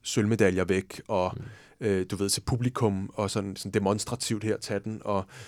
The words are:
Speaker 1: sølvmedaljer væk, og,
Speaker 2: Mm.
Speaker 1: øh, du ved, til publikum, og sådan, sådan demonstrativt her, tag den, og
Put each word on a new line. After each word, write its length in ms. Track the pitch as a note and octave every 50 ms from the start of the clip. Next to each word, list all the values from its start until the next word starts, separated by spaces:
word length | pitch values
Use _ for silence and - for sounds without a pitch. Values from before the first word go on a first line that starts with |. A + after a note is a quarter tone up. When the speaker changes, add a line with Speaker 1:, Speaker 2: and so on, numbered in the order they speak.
| -
Speaker 1:
sølvmedaljer 600 | - - A#2+ G#2 G#2+ A2+ G#2 G#2+ F#2+ F#2 F#2 F2+
væk, 380 | F2 F#2+ F#2+ F#2+ - - - -
og, 260 | - A2 F#2 F#2 F2+ -
Speaker 2:
Mm. 60 | - - - - - - - - - A#2+
Speaker 1:
øh, 180 | G#2+ G2 F#2 F#2 -
du 40 | G2+
ved, 140 | F2+ G2 G2
til 120 | - -
publikum, 680 | - - C3 A#2 B2 B2+ - - A#2+ G#2+ G2 F#2+ G2 - -
og 180 | - G#2 G2
sådan, 240 | - A2 G2 G2 F#2
sådan 160 | - - G2
demonstrativt 720 | G2+ G#2+ G2 F#2+ G#2 G#2 - - A#2 - - - A2+ G#2 G#2+
her, 140 | G#2+ G#2
tag 240 | - - - G#2 G2+ -
den, 180 | A2 A2 G#2 -
og 200 | G#2 G#2 F#2+ F#2 - - - -